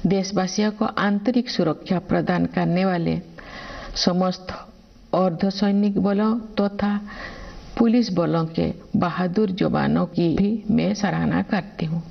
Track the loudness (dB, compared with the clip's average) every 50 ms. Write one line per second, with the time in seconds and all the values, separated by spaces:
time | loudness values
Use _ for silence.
0 | 4 4 2 2 0 0 -2 -2 -2 0 0 0 0 0 0 0 -2 -2 0 0
1 | 0 2 0 2 0 2 0 0 0 0 0 0 0 0 0 -2 -2 -2 -2 -2
2 | 0 0 0 0 2 2 0 0 0 0 0 0 0 2 2 2 2 2 2 0
3 | 0 0 -2 -2 -4 -10 -18 -20 -18 -16 -16 -16 -14 -14 -14 -14 -14 -10 -6 0
4 | 2 2 4 4 2 0 0 -4 -10 -12 -12 -12 -14 -18 -20 -20 -20 -20 -20 -20
5 | -6 -2 0 2 2 2 2 2 0 0 2 2 2 2 4 4 2 2 2 2
6 | 2 2 2 2 2 2 2 0 -4 -4 -2 0 0 0 0 0 0 0 0 -2
7 | -4 -8 -12 -12 -12 -12 -12 -14 -14 -14 -16 -16 -16 -12 0 2 4 4 4 2
8 | 2 2 0 0 2 2 2 0 0 0 0 0 0 0 -2 -6 -10 -2 0 0
9 | 0 0 0 -2 -2 0 2 2 2 0 0 0 0 0 2 2 2 2 2 2
10 | 0 0 0 0 2 2 2 2 2 2 0 -2 0 0 2 2 2 0 0 0
11 | 0 0 0 0 0 0 0 0 0 0 -2 -2 -2 -6 -6 -6 -4 -2 -2 -4
12 | -6 -8